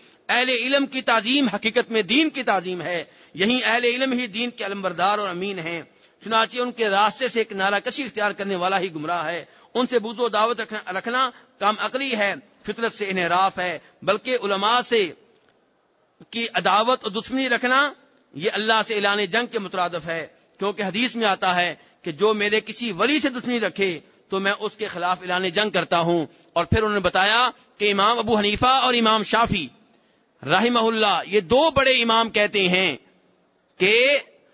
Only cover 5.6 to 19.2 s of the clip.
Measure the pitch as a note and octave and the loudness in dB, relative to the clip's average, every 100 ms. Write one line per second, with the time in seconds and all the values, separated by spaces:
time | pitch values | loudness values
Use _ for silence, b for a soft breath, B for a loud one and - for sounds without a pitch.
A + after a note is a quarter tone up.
5.6 | D#3+ E3+ C3 b b b G#3 A3 A3 B3 | -8 -8 -12 b b b -2 0 0 -2
6.6 | B3 A#3+ G#3+ G3 G#3+ G3+ B3 A3+ G#3+ G3 | -4 -2 0 2 2 0 -4 -2 -2 -2
7.6 | G3 G3+ A#3+ C4+ B3+ G#3+ G#3 G3+ G3 F3+ | 0 0 -4 -6 -6 -4 -4 -2 -4 -2
8.6 | F#3 G3 F#3+ D#3 D#3 F3 D#3 E3+ C#3 b | 0 0 -2 -6 -6 -4 -4 -8 -10 b
9.6 | b A#3 B3+ A#3+ A3 A3 A#3 G#3 A3+ A3+ | b -2 0 0 -2 -4 -2 0 0 -2
10.6 | G#3+ G#3+ - F#3 A#3 B3+ B3+ B B - | -6 -10 -8 -6 -4 -2 -2 B B -2
11.6 | G3 G3 F#3 B3 C4+ G#3+ G3+ D3+ - _ | 0 0 -2 -4 -2 0 -2 -2 -12 _
12.6 | - G#3+ A3+ - G3 F#3 E3+ F3+ F#3+ F#3 | -8 -4 -4 -4 -4 -2 2 2 2 0
13.6 | F3+ D3+ b b E3+ G#3 B3+ B3 G3+ G3 | -6 -6 b b -2 -2 0 -2 0 0
14.6 | G#3 B3 - A#3 E3+ - _ _ _ _ | 2 2 2 0 0 -6 _ _ _ _
15.6 | _ _ _ _ _ _ - A3+ A#3 F#3 | _ _ _ _ _ _ -10 -6 -4 -2
16.6 | F#3 G3+ A3+ B3+ G#3+ G#3 - C4 C4 A#3 | 2 2 2 0 -2 -8 -4 -2 0 0
17.6 | B3 C4+ C#4+ - _ _ _ C#3 G#3 G3+ | 2 2 0 -4 _ _ _ -6 -4 -2
18.6 | A3 A3 G#3 G#3 G3+ G#3 | 2 2 0 0 0 0